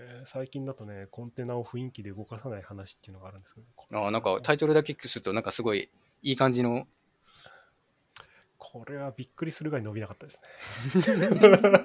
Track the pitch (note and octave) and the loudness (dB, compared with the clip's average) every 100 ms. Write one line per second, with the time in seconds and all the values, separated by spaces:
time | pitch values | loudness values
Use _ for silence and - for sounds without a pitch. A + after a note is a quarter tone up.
0 | B2 B2 C3+ C3 C3 C#3 C3+ C3+ G#2 G2+ | -20 -20 -14 -12 -10 -10 -10 -12 -14 -14
1 | G2 - A#2+ - A#2+ A#2+ A#2 A#2+ B2+ A#2 | -16 -16 -14 -10 -8 -6 -8 -8 -10 -12
2 | G2+ G2 G#2 G#2+ C3+ G#2+ - G2+ F#2+ - | -14 -14 -14 -14 -12 -12 -14 -16 -18 -20
3 | - F#2 F#2+ G2 - - A2+ - - G#2+ | -20 -20 -20 -20 -20 -20 -20 -20 -8 -4
4 | G2+ A2+ G#2+ F#2 - D3+ D3+ D#3 D3+ C#3+ | 0 0 0 0 0 2 4 2 2 -8
5 | B2 - F#2+ G#2+ G#2 - A2+ G2+ - _ | -8 -8 -4 -4 -4 -4 -2 -2 -4 _
6 | _ _ C#3 C3 C3+ B2 A#2+ B2 - _ | _ _ -4 2 2 4 0 -2 -6 _
7 | _ _ _ - - - _ _ _ _ | _ _ _ -20 -20 -20 _ _ _ _
8 | _ - - _ _ _ - A#2+ A2+ C#3+ | _ -20 -20 _ _ _ -20 -20 -14 -12
9 | C#3 - B2+ - D#3+ - D#3 C#3+ G#2+ G#2+ | -12 -12 -14 -8 -8 -6 -4 -4 -4 -8
10 | G2+ G2 - - - - - - C3+ F#3 | -10 -14 -20 -20 -20 -18 -16 -10 0 2
11 | F#3+ G3+ F#3+ E3+ G#3+ F#3+ G3+ G3 | 2 2 2 8 10 10 8 6